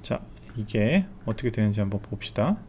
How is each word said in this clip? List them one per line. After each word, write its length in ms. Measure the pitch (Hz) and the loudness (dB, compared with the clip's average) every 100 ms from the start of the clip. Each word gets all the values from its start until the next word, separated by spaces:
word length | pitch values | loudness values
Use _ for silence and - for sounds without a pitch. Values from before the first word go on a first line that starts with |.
자, 180 | - - - - - 117 | -4 -4 -4 -16 -12 -8
이게 500 | 104 113 107 175 190 - - | -2 2 6 4 2 -4 -6
어떻게 260 | 110 123 | -2 -2
되는지 280 | 113 107 101 | 2 2 4
한번 220 | 98 101 | 0 -2
봅시다. 560 | - 101 - - 117 214 | -4 -8 -6 0 2 0